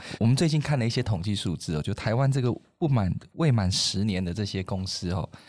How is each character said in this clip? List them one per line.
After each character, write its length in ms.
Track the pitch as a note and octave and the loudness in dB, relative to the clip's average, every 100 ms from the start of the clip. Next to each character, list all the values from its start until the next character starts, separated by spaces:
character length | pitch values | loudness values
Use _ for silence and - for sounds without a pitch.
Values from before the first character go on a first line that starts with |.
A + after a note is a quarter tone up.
| - - | -6 0
我 60 | A#2 | 2
们 100 | C3+ | 4
最 100 | E3+ | 4
近 140 | D#3 | 2
看 180 | C#3+ C#3+ | 0 0
了 80 | A#2 | 0
一 40 | |
些 120 | B2+ | -2
统 200 | A#2+ F#2+ | 0 -2
计 120 | G2 | -2
数 220 | G2+ G2 D#2+ | -2 -2 -4
字 180 | - D#2 | -2 -4
哦， 60 | |
就 120 | D2+ | -2
台 200 | G2+ - | -4 -2
湾 160 | A#2 C#3 | 2 2
这 120 | C3+ | 2
个 100 | B2 - - - | 2 0 -6 -4
不 100 | D#3+ | 2
满， 240 | B2+ F#2 - - | 2 2 -2 -6
未 180 | - E3 | -2 2
满 220 | A#2 F#2 | 4 2
十 320 | - - - | 0 0 0
年 180 | G#2+ F#2 | 0 0
的 120 | F2+ | -2
这 100 | F2 | -2
些 180 | G2+ F#2+ | -4 -4
公 240 | F#2 F#2+ F#2 | -4 -4 -4
司 240 | - F2 | -4 -4
哦， 140 | F#2 - - | -2 -4 -10